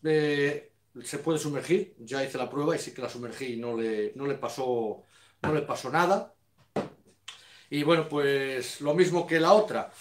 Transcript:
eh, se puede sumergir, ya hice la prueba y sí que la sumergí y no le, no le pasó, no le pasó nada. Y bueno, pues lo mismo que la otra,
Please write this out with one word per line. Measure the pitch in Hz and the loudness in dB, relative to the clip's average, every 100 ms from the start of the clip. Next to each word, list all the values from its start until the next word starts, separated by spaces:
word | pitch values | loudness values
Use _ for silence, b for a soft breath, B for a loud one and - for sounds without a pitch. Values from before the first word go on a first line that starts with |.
eh, | 156 156 151 147 139 - - _ _ 127 | 0 2 2 2 0 -2 -10 _ _ -16
se | 120 147 | -10 -6
puede | 160 156 | -2 -2
sumergir, | 151 139 120 190 190 - | -2 -4 0 0 0 -10
ya | 113 123 | -8 -4
hice | 135 131 | -4 -4
la | 120 | -4
prueba | 147 147 | -2 0
y | 160 | 0
sí | - | -4
que | - | -8
la | 123 | -8
sumergí | 120 120 113 131 | -8 -10 -8 -6
y | 113 | -6
no | 120 117 | -4 -2
le, | 113 110 104 | -2 -2 -4
no | 131 143 | -4 -4
le | 135 | -4
pasó, | 147 143 127 120 110 104 b b b b | -6 -4 -2 0 -2 -6 b b b b
no | 151 | 0
le | 151 | 0
pasó | - 147 170 | -2 -6 -2
nada. | 156 180 196 - _ _ _ _ - - - _ _ - B B B B | 2 4 4 0 _ _ _ _ -6 -6 -10 _ _ -20 B B B B
Y | 143 | -2
bueno, | 147 165 156 | 4 4 2
pues | 147 139 139 135 131 123 - | 0 2 2 0 -4 -6 -6
lo | 143 | 0
mismo | 160 180 175 170 | 4 4 4 0
que | 160 | 2
la | 165 | 8
otra, | 208 - 113 104 B | 6 6 -2 -6 B